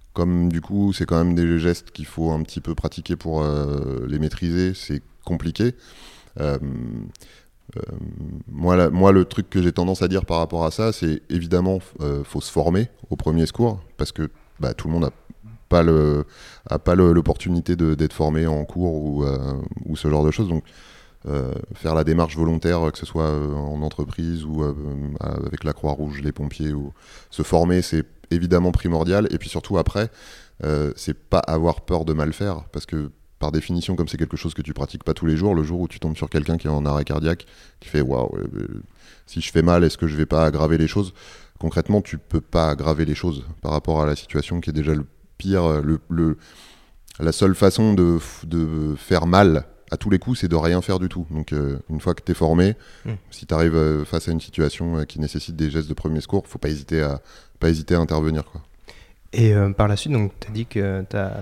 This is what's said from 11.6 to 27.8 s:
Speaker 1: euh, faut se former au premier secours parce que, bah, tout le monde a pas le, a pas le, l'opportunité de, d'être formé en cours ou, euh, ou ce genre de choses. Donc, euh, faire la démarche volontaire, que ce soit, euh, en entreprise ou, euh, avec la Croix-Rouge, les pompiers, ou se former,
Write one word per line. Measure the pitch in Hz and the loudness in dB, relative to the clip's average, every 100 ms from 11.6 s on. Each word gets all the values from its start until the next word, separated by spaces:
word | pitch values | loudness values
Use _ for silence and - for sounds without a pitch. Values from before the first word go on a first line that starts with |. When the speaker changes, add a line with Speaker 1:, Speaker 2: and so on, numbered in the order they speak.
| 92 95 - - | 2 0 -4 -6
Speaker 1:
euh, | 73 71 | -4 -4
faut | 71 76 | -4 -8
se | - | -4
former | 80 78 92 117 - - | 0 2 2 0 -6 -10
au | 73 | -4
premier | - 82 80 | 0 2 0
secours | - 117 98 - - | 2 0 0 -10 -8
parce | 76 | -6
que, | - 78 - _ - | -4 -8 -8 _ -6
bah, | 67 | -6
tout | - 78 | -4 -2
le | |
monde | 82 | 0
a | 73 - - - 107 113 - | 0 -4 -18 -20 -20 -20 2
pas | 87 | 4
le, | 82 78 76 73 76 - - - - | 6 6 4 2 -2 -10 -20 -20 -6
a | 76 | -2
pas | - 90 | 2 6
le, | 90 | 8
l'opportunité | 85 78 - 90 87 82 87 | 6 4 -2 0 -2 0 0
de, | 80 | 2
d'être | 76 78 | 2 -2
formé | - 76 78 80 | 0 0 2 0
en | 76 | -2
cours | 73 85 90 | -4 -2 -2
ou, | 78 76 71 | -2 -4 -2
euh, | 69 67 67 67 65 - | -2 -2 -4 -6 -8 -10
ou | - 78 | -8 -4
ce | 76 | 0
genre | 73 | 4
de | 76 | 4
choses. | 80 101 | 2 -2
Donc, | 80 - - - - - - - | -2 -4 -18 -20 -20 -20 -16 -6
euh, | 71 65 - - | -4 -4 -6 -10
faire | - 82 | -8 -2
la | 80 | 0
démarche | 78 82 80 76 | 2 2 2 0
volontaire, | 80 80 85 87 80 | 0 2 0 0 0
que | - | -4
ce | 82 | -6
soit, | 82 78 | -2 -2
euh, | 76 73 | -2 -2
en | 73 73 73 | -4 -6 -4
entreprise | 76 - 71 - 82 85 | -6 -6 -8 -6 -4 -4
ou, | 76 78 | -6 -2
euh, | 73 71 73 69 71 71 | -2 -4 -6 -6 -6 -6
avec | 71 71 71 - | -6 -6 -6 -6
la | 76 | -6
Croix-Rouge, | 73 76 71 76 69 | -4 -4 -2 -4 -4
les | 71 | -6
pompiers, | 73 73 - 76 | -4 -8 -6 -4
ou | 73 71 - - - - | -4 -8 -12 -20 -20 -14
se | - | -6
former, | 76 85 87 90 | 0 2 4 2